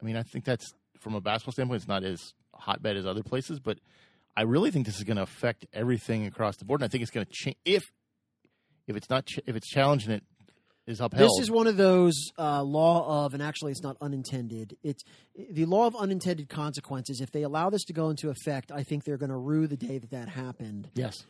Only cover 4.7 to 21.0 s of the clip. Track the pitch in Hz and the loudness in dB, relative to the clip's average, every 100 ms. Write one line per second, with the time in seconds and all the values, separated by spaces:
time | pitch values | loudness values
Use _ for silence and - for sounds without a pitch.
4.7 | 165 117 95 101 107 92 - 120 110 - | 2 -2 -4 -2 -2 -2 -2 -2 -2 -8
5.7 | - 117 120 - 113 104 - 107 98 98 | -4 0 0 0 -2 -2 -2 -4 -2 -2
6.7 | 143 117 131 117 120 98 - 135 - 170 | 0 0 -2 -4 -6 -6 -6 -8 -4 2
7.7 | 196 - _ _ _ _ _ _ _ _ | 2 0 _ _ _ _ _ _ _ _
8.7 | _ - 107 - 131 - - - 110 - | _ -8 -8 -2 -2 -2 -8 -6 -6 -2
9.7 | 143 139 143 107 107 _ _ _ _ _ | 4 4 4 2 -4 _ _ _ _ _
10.7 | _ - 110 120 - 220 285 226 226 226 | _ -10 -6 0 8 8 8 4 4 6
11.7 | 196 190 185 175 143 - - 151 143 139 | 8 8 8 6 4 -4 -4 0 0 2
12.7 | 151 165 170 151 147 143 139 147 - 151 | 6 6 6 4 2 0 -2 -6 -4 -6
13.7 | 135 139 131 147 139 127 131 117 113 107 | -6 -6 -6 -6 -6 -4 -6 -6 -8 -10
14.7 | - 151 139 - - _ - 226 156 165 | -8 -6 -6 -10 -20 _ -18 -6 -2 2
15.7 | 196 240 226 196 185 180 165 143 - 147 | 4 4 2 -2 0 -2 -4 -4 -6 -4
16.7 | 139 - 135 123 127 131 151 147 156 180 | -6 -8 -8 -6 -6 -6 -4 -2 0 0
17.7 | 202 - 160 160 151 151 131 - 135 - | 0 -4 -2 -2 -2 -4 -4 -4 -4 -6
18.7 | 143 135 147 147 139 139 131 131 156 156 | -8 -4 -4 -4 -4 -4 -4 0 2 0
19.7 | 139 233 135 113 131 117 127 127 123 110 | -2 -6 -6 -8 -10 -8 -8 -8 -8 -10
20.7 | 104 - - | -10 -8 -6